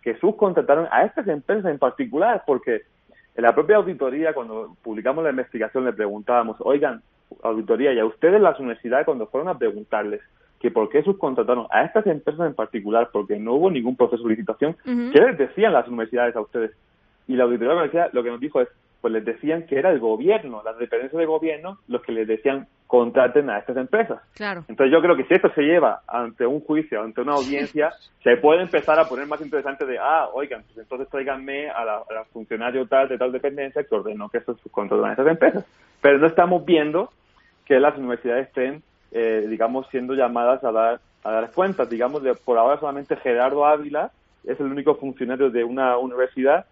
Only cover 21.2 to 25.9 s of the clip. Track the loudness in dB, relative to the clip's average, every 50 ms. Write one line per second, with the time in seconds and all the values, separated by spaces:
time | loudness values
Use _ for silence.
21.2 | -2 0 -2 -2 -2 -4 -6 -6 -10 -14 -16 _ _ _ -8 -8 -6 -6 -4 -4
22.2 | -2 -2 -2 -2 0 -2 -2 -2 -6 _ _ _ _ _ 2 2 2 4 2 2
23.2 | 2 4 4 2 0 2 -2 -6 -4 -6 -6 -6 -4 -2 0 -2 0 -2 -4 -12
24.2 | _ _ _ -10 -8 -8 -8 -8 -12 _ 0 2 4 6 6 6 6 6 4 2
25.2 | 4 2 2 4 4 2 2 2 2 4 4 4 4 2